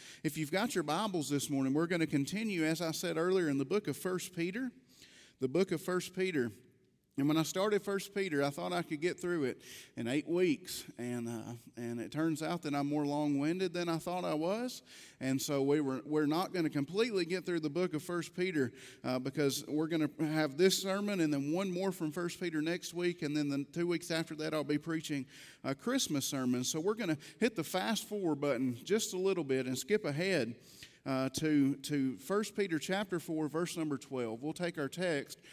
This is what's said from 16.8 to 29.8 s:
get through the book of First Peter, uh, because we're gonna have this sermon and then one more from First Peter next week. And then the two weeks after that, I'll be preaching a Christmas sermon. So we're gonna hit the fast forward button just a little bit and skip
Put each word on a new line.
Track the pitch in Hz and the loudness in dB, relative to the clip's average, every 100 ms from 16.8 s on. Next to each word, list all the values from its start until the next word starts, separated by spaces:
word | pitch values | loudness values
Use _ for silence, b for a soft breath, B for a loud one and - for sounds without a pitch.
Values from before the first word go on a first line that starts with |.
| 139 190 240 196 165 | 0 0 2 2 0
get | 185 185 | -2 0
through | 170 | -2
the | 151 | 0
book | 151 180 | 0 0
of | 151 | -2
First | 160 175 - | -2 -4 -4
Peter, | - 185 156 123 B B B | -2 0 2 0 B B B
uh, | - 127 | -2 -2
because | 135 151 143 131 - | -2 2 2 0 -2
we're | 151 160 | -2 0
gonna | 165 147 - 156 | 0 0 0 0
have | 156 156 135 | 2 0 4
this | 190 185 | 4 4
sermon | 190 196 208 196 | 0 -2 0 2
and | 156 | 2
then | 143 143 | 2 0
one | 170 196 | 0 0
more | 175 190 | 0 -2
from | 185 156 | 0 -2
First | 165 170 - | -2 -4 -4
Peter | 180 156 | -4 -2
next | 156 175 - | 0 -2 -4
week. | 170 175 175 | -2 0 0
And | 147 151 | 0 2
then | 147 | 2
the | 139 143 | 0 -2
two | 170 175 | -2 2
weeks | 170 - | 0 2
after | 160 160 156 | -2 0 -4
that, | 156 | -2
I'll | 156 | 0
be | 139 147 | 2 2
preaching | 165 160 151 143 127 B B B 131 | 2 -2 0 -2 -4 B B B -4
a | 135 | -2
Christmas | 233 262 - 147 - | 0 0 2 0 0
sermon. | 139 127 123 | 0 2 2
So | 123 160 | 0 0
we're | 180 | 0
gonna | 214 196 151 B B | 0 0 -2 B B
hit | 226 | 2
the | - 151 | 2 -2
fast | 185 208 214 - | 0 0 -2 -2
forward | 208 175 143 | -2 0 2
button | 143 123 131 117 - | 2 2 0 -2 0
just | 214 - | 0 0
a | 185 | 0
little | 190 180 | 2 2
bit | 143 131 127 | 2 0 0
and | |
skip | 127 | -4